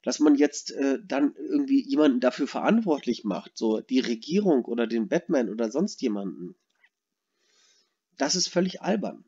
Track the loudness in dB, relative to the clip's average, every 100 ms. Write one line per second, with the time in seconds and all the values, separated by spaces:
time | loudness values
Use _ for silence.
0 | -6 2 4 6 2 0 -10 -4 -2 -2
1 | -4 0 0 -2 -4 -2 2 2 2 4
2 | 4 4 0 0 -4 0 2 2 2 -2
3 | -2 -4 -4 -6 -8 -4 -2 -2 0 -2
4 | 0 -6 -2 0 2 2 0 -2 -2 -2
5 | 0 -2 0 -2 -2 -2 -4 -2 -4 -2
6 | -4 -4 -6 -10 -14 -16 _ _ _ _
7 | _ _ _ _ _ _ _ _ _ _
8 | _ -4 -2 0 0 0 -2 -4 -4 -2
9 | -4 -10